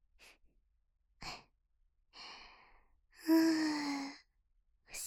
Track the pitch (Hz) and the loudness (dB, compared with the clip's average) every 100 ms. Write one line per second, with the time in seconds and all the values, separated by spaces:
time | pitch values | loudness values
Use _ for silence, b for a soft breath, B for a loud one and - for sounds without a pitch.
0 | _ _ B B - _ _ _ _ _ | _ _ B B -20 _ _ _ _ _
1 | _ _ - - - _ _ _ _ _ | _ _ -16 -16 -18 _ _ _ _ _
2 | _ - B B B B B B B B | _ -20 B B B B B B B B
3 | _ - - 320 330 320 311 302 294 277 | _ -6 4 6 6 4 0 -2 -4 -4
4 | 277 B _ _ _ _ _ _ - - | -6 B _ _ _ _ _ _ -16 -12